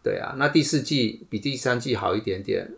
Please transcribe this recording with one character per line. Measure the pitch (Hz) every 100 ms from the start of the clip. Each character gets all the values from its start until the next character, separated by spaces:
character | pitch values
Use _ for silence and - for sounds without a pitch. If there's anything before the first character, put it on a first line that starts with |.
对 | - -
啊， | - 135
那 | 143
第 | 156
四 | 147 147
季 | 139 143 110 - -
比 | 107
第 | 143 135
三 | 131 120
季 | 120 104
好 | 98
一 | 101
点 | 110 95
点， | 98 95 -